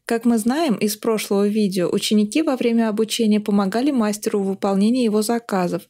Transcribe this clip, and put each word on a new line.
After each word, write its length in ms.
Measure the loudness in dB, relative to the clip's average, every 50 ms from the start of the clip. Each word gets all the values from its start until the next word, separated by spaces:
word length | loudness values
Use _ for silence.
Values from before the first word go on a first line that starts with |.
| _
Как 180 | -4 -4 0 2
мы 140 | 2 2 2
знаем 360 | 2 0 0 0 0 0 0
из 220 | 0 -2 -4 -4
прошлого 500 | -2 -2 -2 -2 -2 -2 -2 0 0 0
видео, 420 | 0 0 0 0 0 0 0 -2 0
ученики 540 | 0 -2 0 2 2 2 2 2 0 0 0
во 140 | 0 0
время 320 | 0 0 0 2 2 0 0
обучения 500 | 0 -2 -2 -2 0 0 2 2 2 2
помогали 540 | 2 2 0 2 0 0 0 0 0 0 0
мастеру 480 | 0 0 0 -2 -2 -4 -2 -2 -2
в 80 | -2 -2
выполнении 560 | -4 -2 -2 0 2 2 2 2 2 2 0
его 180 | 2 2 0 0
заказов, 600 | 0 -2 -4 -4 -4 -2 -2 -2 -2 -2 -6 -8